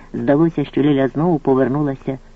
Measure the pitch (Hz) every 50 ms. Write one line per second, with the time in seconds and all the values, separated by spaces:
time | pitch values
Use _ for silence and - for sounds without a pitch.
0 | - - - - 120 120 143 147 165 165 160 - 143 - - 135 135 147 143 135
1 | 135 127 117 135 156 180 170 143 - 139 135 131 135 123 131 147 151 143 135 131
2 | - - 135 135 - - -